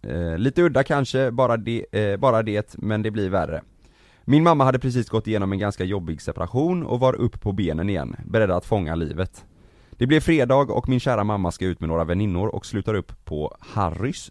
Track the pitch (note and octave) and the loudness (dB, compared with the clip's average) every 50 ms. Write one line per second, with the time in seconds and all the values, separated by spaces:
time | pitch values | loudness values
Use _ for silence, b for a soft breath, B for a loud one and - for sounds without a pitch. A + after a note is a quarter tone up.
0 | - G1+ B1+ E2+ F2 E2+ E2 E2 G#2 C3+ - - F3 E3+ C3+ C3 C#3 - D#3 C#3+ | -6 -4 -4 -2 -2 -2 -2 0 0 0 2 4 2 4 4 2 2 2 2 0
1 | C3+ - - C3 C3+ C3 A#2 A#2+ C3 A#2+ A#2 A#2 G#2 A#2 A#2 A#2 - - - G#2+ | 0 0 0 0 0 0 2 0 2 2 2 -2 -2 -4 -4 -6 -6 -4 -2 -2
2 | G#2+ G2+ G2 G2 A2+ C3+ A#2 A2+ A2+ G#2+ G2+ G#2 G#2 _ - - - G#2 A2 G#2+ | 0 0 -2 2 2 2 4 2 2 0 -2 -2 -4 _ -10 -8 -4 -2 -2 0
3 | G#2 A2 G#2 A2 G2+ F#2 F#2+ F#2+ E2 D2+ D#2+ - - _ _ b b b b b | -2 -2 -2 -2 -2 0 0 0 0 -2 -4 -8 -8 _ _ b b b b b
4 | b b b b b - C#3 D3+ D#3+ E3+ E3 C#3+ C3+ C3 B2+ B2+ B2+ C3 A#2+ B2 | b b b b b 4 6 6 8 6 6 6 6 4 4 2 0 0 0 0
5 | A2+ - - A2+ G#2+ - A2 G#2 G2+ F#2+ G2 F#2+ G2+ G#2 G2+ - F#2 F#2 G2+ G2 | -2 0 -2 -2 0 0 0 0 0 0 -2 0 -2 -2 -2 -2 -4 -2 -2 -4
6 | E2+ E2 D#2+ C#2+ - - - - E2+ F2 - B2 D3 E3+ F#3 F3 D#3+ - - B2 | -4 -6 -8 -6 -6 -8 -6 -6 -6 -2 0 0 0 2 0 -2 -2 -2 -2 2
7 | B2+ C3 B2+ - B2 A2 - - - G#2 G2 F#2 G2+ E2 D2+ D#2+ F2 G2+ G2+ E2+ | 2 2 2 2 -2 -2 -2 -4 -4 -4 -2 0 -2 0 0 0 -2 -2 -2 -2
8 | C2+ A#1+ - - - G1+ F2+ A2+ A2 F#2+ F2+ F2 - - - G#2 F#2 D2+ E2 E2 | -4 -6 -8 -12 -12 -2 0 2 2 2 2 -2 0 0 -2 -2 0 -2 -2 -4
9 | E2 D2 - D#2 F#2 - _ - - b b b b b b b b b b b | -4 -4 -4 -4 -4 -6 _ -14 -20 b b b b b b b b b b b
10 | - C3 D3+ D#3 - - E3+ D#3 B2+ B2 C3 C#3 C#3+ - - - - - C3 B2 | 2 4 4 2 4 4 4 4 4 4 4 2 4 2 0 -4 0 0 0 0
11 | - C#3+ B2 G#2+ G2+ G#2 G#2+ G2+ F#2 F2 E2+ - F#2 F#2 F2 - - D#2+ D#2+ E2 | 2 0 0 0 0 0 0 0 -2 -2 -2 -2 -2 -4 -2 -2 -2 -2 0 0
12 | E2 D#2+ F2 F#2+ G#2 G#2 F2+ F2 G2 G#2+ - G2 - - - G#2 F#2+ - G#2+ G2 | 0 0 0 0 0 0 0 -2 -2 -2 -4 -6 -8 -6 -6 -4 -4 -2 -2 -2
13 | F2 - - - - - E2 D2+ D2+ D2 - - - - - G#2+ G2 E2+ E2 E2 | -4 -6 -14 -18 -12 -8 -6 -6 -6 -6 -8 -12 -20 -8 -4 -2 -2 -2 -2 -4
14 | F#2+ C3 F#3 - - - | -6 -6 -6 -8 -12 -16